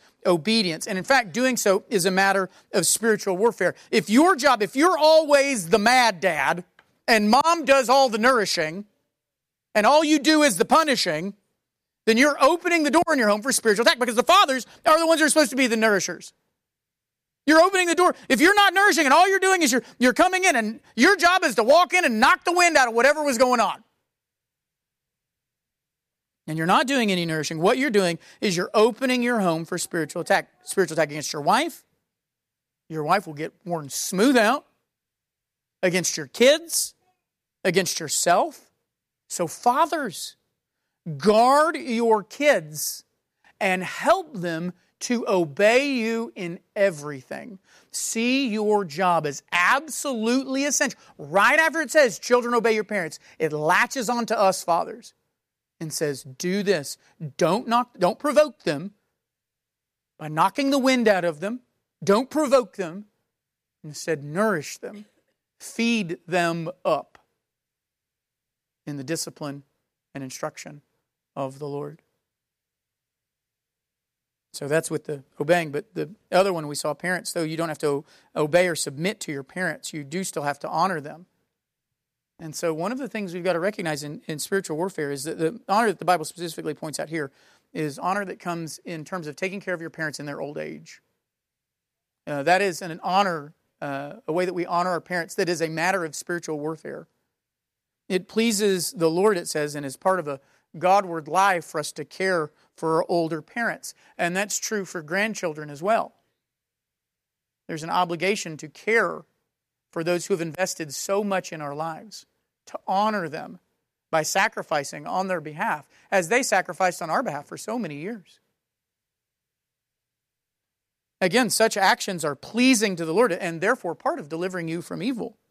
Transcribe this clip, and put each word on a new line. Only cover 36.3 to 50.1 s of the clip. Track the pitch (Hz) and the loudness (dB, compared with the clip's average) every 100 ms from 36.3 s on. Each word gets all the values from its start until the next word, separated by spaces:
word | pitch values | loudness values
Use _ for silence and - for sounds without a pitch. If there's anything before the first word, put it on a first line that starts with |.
| - 254 320 330 - - _ _ _ _ _ _ _ | 2 4 4 0 -6 -6 _ _ _ _ _ _ _
Against | 190 180 165 - | -2 0 -2 -6
yourself. | 151 - 175 190 311 - _ _ _ _ _ _ - | -6 -2 2 2 2 -6 _ _ _ _ _ _ -12
So | - 165 | -6 -6
fathers, | - 240 269 330 320 233 - - - _ _ _ _ _ _ 170 139 | -2 0 2 0 -2 -6 -8 -14 -16 _ _ _ _ _ _ -12 -2
guard | 202 214 247 285 320 302 | 2 4 6 6 4 0
your | 247 226 226 214 | -4 0 2 2
kids | - - 285 208 151 151 - - _ _ _ _ _ - | 0 0 2 2 0 -8 -8 -10 _ _ _ _ _ -4
and | 202 185 | -2 -2
help | 170 - 269 381 330 | -4 -2 0 0 0
them | 214 175 165 175 - _ - | -8 -6 -6 -6 -10 _ -10
to | - 233 - | -4 -2 0
obey | 190 160 139 208 254 285 | 0 0 2 4 4 2
you | 254 226 226 226 - | -2 -2 -4 -6 -10
in | 175 180 _ | -10 -12 _
everything. | 214 196 151 147 135 - - - 190 _ _ _ | 0 0 -2 -12 -12 -12 -14 -14 -20 _ _ _
See | - - 226 240 269 262 | -10 -6 -2 0 0 -2
your | 214 208 208 | -2 0 0
job | 175 151 180 165 151 | 0 -2 2 2 0
as | 139 - | -8 -4
absolutely | 175 185 277 311 - 294 | 0 2 2 -2 -8 -6